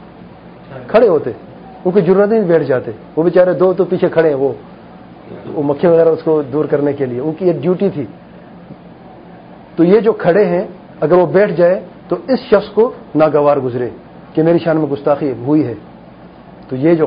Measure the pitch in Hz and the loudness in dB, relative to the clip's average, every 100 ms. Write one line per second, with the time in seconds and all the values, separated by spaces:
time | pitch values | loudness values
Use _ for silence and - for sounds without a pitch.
0 | - - - - - - - - - 214 | -18 -20 -20 -20 -20 -20 -20 -18 -2 2
1 | 240 156 127 107 - - - - 180 185 | 4 2 -2 -10 -14 -20 -20 -8 -2 0
2 | 170 190 202 220 185 165 139 127 120 110 | 2 2 2 2 2 0 0 -2 -4 -12
3 | - - 170 185 180 156 185 185 180 185 | -10 -4 0 2 2 2 0 0 -2 0
4 | 180 165 160 139 139 120 - - - - | 0 2 0 0 -2 -4 -12 -20 -20 -20
5 | - - - - - - 143 143 185 165 | -20 -20 -20 -18 -12 -6 -4 0 2 4
6 | 165 160 165 156 139 143 147 147 143 143 | 4 0 0 -2 -2 -4 -2 -2 -2 -2
7 | 131 120 151 156 185 156 147 180 196 143 | -4 -6 -6 -4 -2 -2 -2 -2 -2 -4
8 | 120 - - - - - - - - - | -10 -14 -20 -20 -20 -20 -20 -20 -20 -20
9 | - - - - - - - - 165 208 | -20 -20 -20 -20 -20 -20 -8 0 4 4
10 | 214 - 175 175 196 175 - - - - | 2 0 2 2 2 0 -4 -10 -20 -6
11 | 156 180 170 160 208 165 175 196 - - | 2 2 4 2 0 2 2 2 -4 -16
12 | - 175 - 262 - 202 - - 240 - | -8 -6 -2 -4 0 0 0 0 0 -2
13 | - 151 156 147 147 143 127 120 120 - | -6 0 2 2 2 0 -2 -4 -6 -10
14 | - - - - 160 170 170 160 151 139 | -20 -20 -8 -2 2 2 0 -2 -2 -4
15 | 151 143 147 117 120 151 127 104 - - | -2 -2 -2 -6 -2 0 -2 -6 -16 -20
16 | - - - - - - - 131 151 170 | -20 -20 -20 -20 -20 -20 -12 -2 0 2